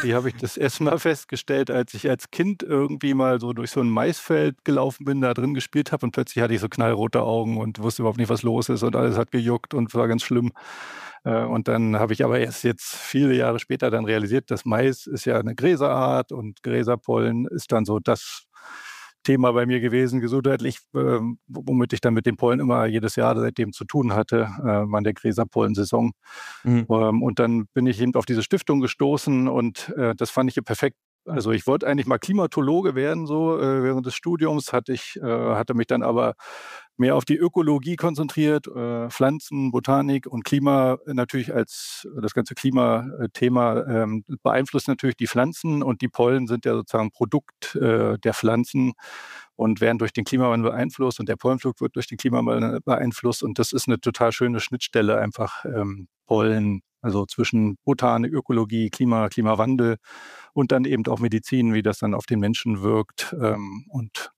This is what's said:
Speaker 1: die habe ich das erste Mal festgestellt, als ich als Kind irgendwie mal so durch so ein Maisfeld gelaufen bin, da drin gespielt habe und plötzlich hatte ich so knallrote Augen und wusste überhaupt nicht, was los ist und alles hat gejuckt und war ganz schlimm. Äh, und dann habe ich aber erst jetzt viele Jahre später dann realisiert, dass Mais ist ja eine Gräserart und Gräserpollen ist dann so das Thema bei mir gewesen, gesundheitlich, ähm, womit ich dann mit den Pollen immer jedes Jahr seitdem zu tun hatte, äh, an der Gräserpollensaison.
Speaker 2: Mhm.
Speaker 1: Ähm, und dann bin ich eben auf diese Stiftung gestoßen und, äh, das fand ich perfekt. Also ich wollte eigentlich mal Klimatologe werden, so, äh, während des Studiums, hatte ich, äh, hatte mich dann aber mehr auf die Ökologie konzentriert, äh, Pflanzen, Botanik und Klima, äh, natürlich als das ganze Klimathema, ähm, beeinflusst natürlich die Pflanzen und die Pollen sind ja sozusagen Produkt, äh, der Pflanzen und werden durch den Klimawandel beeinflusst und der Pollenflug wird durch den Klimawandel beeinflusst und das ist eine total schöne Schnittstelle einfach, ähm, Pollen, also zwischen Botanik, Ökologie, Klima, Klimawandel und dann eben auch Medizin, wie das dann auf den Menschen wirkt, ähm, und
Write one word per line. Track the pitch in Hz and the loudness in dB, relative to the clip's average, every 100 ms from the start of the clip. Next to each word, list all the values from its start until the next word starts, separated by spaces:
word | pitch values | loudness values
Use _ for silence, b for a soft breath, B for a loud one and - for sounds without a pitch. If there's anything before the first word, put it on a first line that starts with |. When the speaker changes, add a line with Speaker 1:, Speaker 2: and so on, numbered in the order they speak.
Speaker 1:
die | 120 120 | 2 0
habe | 127 | 0
ich | 120 | -4
das | 120 - | -8 -2
erste | 143 - | -2 0
Mal | 156 160 | 0 2
festgestellt, | 165 147 - 139 - 139 135 | 0 -2 -4 -10 -2 -2 0
als | 127 120 | 0 -2
ich | 107 147 | -4 -2
als | 127 - | -2 -6
Kind | - 180 196 | -2 -2 -2
irgendwie | - 143 139 143 143 | -2 0 0 -2 0
mal | 135 131 127 | 2 2 2
so | 120 | 0
durch | 117 117 | -6 -4
so | - | 0
ein | 120 | 2
Maisfeld | 113 135 165 - 160 151 135 - | 2 0 -2 0 2 2 -2 0
gelaufen | 139 135 131 139 | 2 0 -2 -4
bin, | 139 | 0
da | 131 123 | 0 0
drin | 127 | -2
gespielt | 139 - 143 147 | -2 -2 -2 0
habe | 151 123 | -2 -2
und | |
plötzlich | - 123 - | -2 -2 0
hatte | 117 110 | 0 0
ich | |
so | 107 | -2
knallrote | - 113 107 113 117 | 0 0 2 0 0
Augen | 117 113 110 113 | 0 0 0 -2
und | 107 107 | -4 -2
wusste | 110 - | -4 0
überhaupt | 113 113 | -2 0
nicht, | 117 | 0
was | 113 | 0
los | 127 120 117 | 0 0 0
ist | 123 | 0
und | 117 113 | 0 2
alles | 123 104 | 2 2
hat | 117 | 0
gejuckt | 127 117 120 - 147 | 0 0 -2 -2 -4
und | 117 | -2
war | 117 117 | 0 0
ganz | 113 | 0
schlimm. | - 123 120 - B B B B B B | 0 0 0 -4 B B B B B B
Äh, | - 113 117 | -2 -2 0
und | 117 113 | -2 0
dann | 117 113 107 | 2 2 2
habe | 110 | 2
ich | 110 123 | 2 2
aber | 123 | 2
erst | 120 113 123 | 0 0 0
jetzt | 113 - | 0 -6
viele | - - 131 139 | -12 -4 2 4
Jahre | 127 123 117 | 4 2 0
später | - 131 123 | -4 -2 0
dann | 113 | 0
realisiert, | 107 110 104 127 - | 0 0 2 -2 -2
dass | 113 - | -6 -2
Mais | 110 135 131 - | 2 2 0 -8
ist | 127 | -6
ja | - 117 | 0 0
eine | 110 117 | -2 0
Gräserart | 143 170 143 135 131 131 123 | 2 2 2 2 2 0 -2
und | 131 107 104 | -8 -10 -10
Gräserpollen | 123 120 117 120 - 117 113 117 127 | -4 -2 0 -2 0 0 0 -2 -4
ist | 170 - | -6 -2
dann | 117 104 | 0 2
so | 104 | 0
das | 90 113 - - _ B B B B B B B | 0 -2 -4 -16 _ B B B B B B B
Thema | - 135 127 | 2 4 4
bei | 120 120 | 4 2
mir | 127 | 2
gewesen, | 120 123 127 127 | 2 2 2 0
gesundheitlich, | 117 135 131 135 131 120 _ 139 | 0 0 0 0 -2 -6 _ -2
ähm, | 135 120 113 120 _ | 0 0 -2 -8 _
womit | 131 139 127 120 | -12 -2 0 2
ich | 117 | 0
dann | 123 | 2
mit | 113 117 | 2 0
den | 104 | 2
Pollen | 123 127 | 2 2
immer | 135 120 113 | 2 2 2
jedes | 110 110 - | 0 -2 0
Jahr | 117 113 | 2 2
seitdem | 117 - 107 | -2 -2 -4
zu | - | -4
tun | - 147 123 | -4 0 2
hatte, | 104 107 117 110 95 | 2 2 2 0 -4
äh, | 127 104 104 104 | -2 0 0 0
an | |
der | 107 | 0
Gräserpollensaison. | 101 113 107 113 - 107 101 101 117 117 - B B B B | -2 -2 0 0 0 0 0 0 2 0 -2 B B B B
Speaker 2:
Mhm. | 123 120 113 | 2 2 4
Speaker 1:
Ähm, | 110 110 110 | 4 4 4
und | 127 110 | 2 2
dann | 117 117 107 | 2 2 0
bin | - 127 | 0 0
ich | 104 | 2
eben | 123 123 | 2 2
auf | 113 | 0
diese | 117 | 0
Stiftung | - 190 - 143 | 0 -2 2 0
gestoßen | 127 - 139 143 - 131 131 | 0 0 0 0 0 2 2
und, | 131 117 - - 151 | 0 -2 -4 -10 -2
äh, | 120 110 | -2 0
das | 113 | -2
fand | - 131 | 0 0
ich | - | -2
perfekt. | 117 110 139 - _ _ - | -4 -2 -2 -4 _ _ -6
Also | 156 107 | -4 0
ich | 113 - | 0 2
wollte | 143 131 | 0 0
eigentlich | 143 127 | -2 0
mal | 117 | -2
Klimatologe | - 202 170 - 139 165 190 131 | 0 0 0 0 2 2 2 0
werden, | 143 165 156 | -2 -2 -2
so, | 156 160 160 | 0 0 2
äh, | 135 135 | 2 2
während | 127 131 127 | 2 0 -2
des | - | -6
Studiums, | 170 175 156 151 - | -2 0 2 0 0
hatte | 127 117 | -2 -2
ich, | 127 - - | -8 -8 -10
äh, | 131 | -4
hatte | 117 117 110 113 | -2 0 -2 0
mich | 120 113 | -2 0
dann | 127 | 0
aber | 117 117 120 107 B B B B B - | 0 0 0 -4 B B B B B 0
mehr | 127 127 | 2 2
auf | - | 2
die | 156 | 0
Ökologie | 170 180 156 147 131 175 | 2 2 2 2 0 -2
konzentriert, | 175 147 151 - 151 151 - | -2 -2 -4 0 2 2 -2
äh, | 123 120 120 120 | -8 -6 -4 -6
Pflanzen, | - 135 156 - 143 135 | 0 2 2 -6 -4 -2
Botanik | 123 123 139 143 139 - | -2 2 2 2 -2 -2
und | 120 - | -8 0
Klima, | 143 143 139 131 127 - | 2 4 4 4 0 -4
äh, | |
natürlich | 131 123 135 113 | -4 -2 -2 -2
als | - 110 - - - - 147 | -2 -2 -6 -14 -14 -12 -6
das | 107 | -4
ganze | - 117 - | -2 -4 -2
Klimathema, | 135 131 120 113 127 - 117 - 123 123 120 113 131 | 0 2 2 2 -2 -8 -8 -2 2 4 2 0 0
ähm, | 113 107 110 - 127 | 0 0 -2 -6 -4
beeinflusst | - 117 135 139 - | 0 2 2 -2 0
natürlich | 131 135 113 | 0 0 -2
die | 117 | -2
Pflanzen | 120 135 170 165 147 | 0 0 0 -2 0
und | 135 117 | 0 -2
die | 123 | -4
Pollen | - 123 131 120 | 2 2 2 0
sind | 117 | -2
ja | 117 113 | 0 -2
sozusagen | - 117 110 | 0 0 0
Produkt, | - 110 147 - _ - - | -2 0 0 -2 _ -8 -2
äh, | 123 113 110 107 | 2 2 2 0
der | 117 | -2
Pflanzen | 107 110 117 123 139 127 - B B B B B - | 0 2 2 2 2 0 -2 B B B B B -2
und | 110 107 | 0 4
werden | 113 117 | 2 2
durch | 113 | 0
den | - | -2
Klimawandel | 107 131 127 117 113 | 0 2 2 2 2
beeinflusst | 120 127 - 131 - | 0 -4 0 -2 -2
und | 104 | -4
der | 107 | -2
Pollenflug | 123 127 135 120 | 0 0 -2 -4
wird | 127 - | -4 -4
durch | - | -8
den | 117 | -4
Klimawandel | 131 120 117 117 113 117 | 0 0 0 0 0 -2
beeinflusst | - 120 127 - 123 117 | -2 0 0 -2 -2 -2
und | 123 104 | -4 -2
das | 117 | -2
ist | 131 - | 0 0
eine | 113 | 0
total | - - 117 | 0 0 0
schöne | - 123 117 | 2 0 0
Schnittstelle | - 123 - 117 104 110 | -4 -6 -2 2 2 2
einfach, | 107 - 110 - - | 0 -2 -6 -6 -6
ähm, | 113 101 98 92 _ _ | -4 -4 -6 -14 _ _
Pollen, | 110 110 107 104 98 - _ | 2 4 2 0 -2 -6 _
also | 120 101 98 | -4 -2 -2
zwischen | - 117 117 110 98 - | -2 0 2 2 0 -2
Botanik, | 131 123 117 117 | 2 2 2 0
Ökologie, | 156 - 120 107 113 110 | -4 0 0 0 0 -2
Klima, | - 123 113 107 | 0 2 2 0
Klimawandel | - 110 107 113 131 117 110 B B B B B | 0 0 2 2 2 2 0 B B B B B
und | - 131 | -2 2
dann | 131 | 2
eben | 131 131 110 | 2 0 0
auch | 113 | 0
Medizin, | 117 107 - 131 117 110 | 0 0 0 0 2 2
wie | |
das | 107 98 | 0 0
dann | 110 98 | -2 -2
auf | - | 0
den | 110 | 0
Menschen | 101 117 120 104 | 2 0 -2 0
wirkt, | 98 110 107 - - 175 | 2 2 0 -6 -10 -2
ähm, | 117 107 101 98 135 | 0 -2 -6 -14 -10
und | 135 110 - - | -8 -8 -10 -14